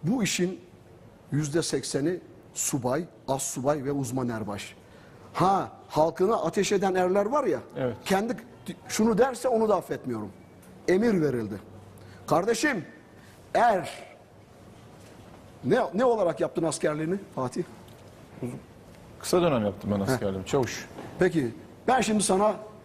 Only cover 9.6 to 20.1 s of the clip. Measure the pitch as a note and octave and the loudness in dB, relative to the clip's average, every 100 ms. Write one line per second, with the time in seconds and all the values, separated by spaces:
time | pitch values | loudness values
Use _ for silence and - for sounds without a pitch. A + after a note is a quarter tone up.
9.6 | A3 G3 - C#3 C3 A2+ G#2 - - - | 4 2 0 -8 -6 -8 -8 -14 -20 -20
10.6 | - - - F#3 A#3 G3+ D3+ B2 G#2+ G2 | -20 -10 2 4 4 4 2 0 -4 -8
11.6 | - - - - - - - D3+ G3 A#3 | -12 -20 -20 -20 -20 -18 0 0 2 0
12.6 | D4+ A#3+ C#3 - - - - - - - | 0 0 -6 -16 -20 -20 -20 -20 -4 2
13.6 | A#3 G3 C#3+ - - - - - - - | 4 4 0 -12 -18 -20 -20 -20 -20 -20
14.6 | - - - - - - - - - - | -20 -20 -20 -20 -20 -20 -20 -20 -20 -8
15.6 | B2 A3 G3+ F#3 B3+ A3+ F3+ D#3 D#3+ - | 2 2 2 2 2 4 2 0 -2 0
16.6 | D#3+ C#3+ E3+ D3+ D#3 G3 - - B2 - | -2 0 -2 -2 -2 -4 -6 -6 -4 -4
17.6 | F3 - - - - - - - B2 B2 | -8 -10 -20 -20 -20 -20 -20 -12 -10 -10
18.6 | - - - - - - - F3+ F3 C3 | -16 -20 -20 -20 -20 -14 0 2 4 2
19.6 | G#2 F#2+ - G2+ G2 | 0 -2 -2 -2 0